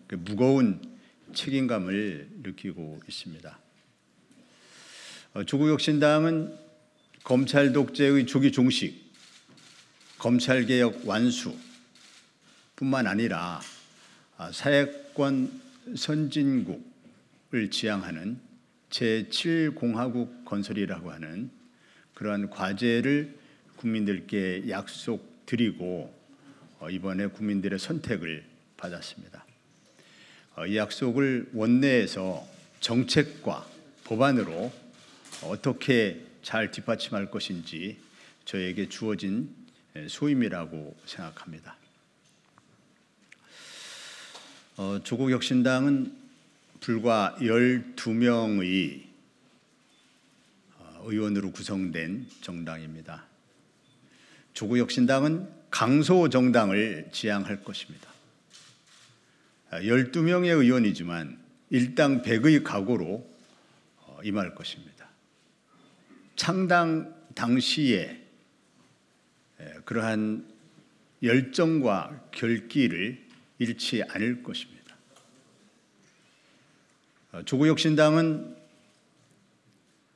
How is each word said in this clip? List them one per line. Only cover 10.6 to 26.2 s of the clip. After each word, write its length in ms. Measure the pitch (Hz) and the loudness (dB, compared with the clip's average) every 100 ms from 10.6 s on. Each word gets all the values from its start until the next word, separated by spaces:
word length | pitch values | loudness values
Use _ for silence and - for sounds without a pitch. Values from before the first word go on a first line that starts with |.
| 113 | 4
개혁 400 | 127 120 - 107 | 4 2 0 -2
완수뿐만 500 | 107 123 117 - - - - _ _ - - _ _ _ _ _ - 139 131 107 | 0 2 0 -6 -10 -16 -20 _ _ -20 -20 _ _ _ _ _ -4 0 0 2
아니라, 540 | 101 113 82 87 80 - - - - - - _ - | 0 0 -2 -6 -8 -12 -20 -20 -20 -20 -20 _ -16
아, 140 | 85 | -14
사회권 1080 | - 143 143 139 - - - 139 135 127 - - - - 120 | -4 2 4 2 -4 -10 -2 0 0 -2 -6 -20 -20 -12 -8
선진국을 1700 | - 151 147 151 139 127 98 87 - - - _ _ _ _ 120 104 | -2 -2 -2 0 2 2 -2 -8 -14 -20 -20 _ _ _ _ -4 -2
지향하는 680 | - 110 101 90 80 95 127 - - _ _ - | -2 -2 -4 -6 -8 -8 -10 -14 -20 _ _ -10
제칠 840 | - 117 110 - - 170 165 156 | -2 0 0 -2 -4 0 2 0
공화국 680 | 143 120 113 127 120 117 - | 0 -2 -2 -2 -2 -6 -8
건설이라고 680 | - 101 98 104 98 87 85 | -6 -6 -4 -4 -4 -6 -12
하는 380 | 78 78 87 127 - _ _ _ _ _ | -14 -12 -10 -10 -12 _ _ _ _ _
그러한 360 | - 107 101 101 | -8 -4 -4 -4
과제를 880 | - 95 101 120 117 127 143 151 - - _ _ - | -6 -6 0 0 2 2 0 -2 -12 -20 _ _ -8
국민들께 920 | 117 110 101 95 - 104 92 92 120 | -4 -2 -2 -4 -4 -4 -2 -4 -6
약속드리고, 1400 | 95 104 - - 107 - - - 110 113 80 87 90 - - | -8 -8 -10 -8 -8 -8 -20 -2 2 2 0 -6 -6 -8 -16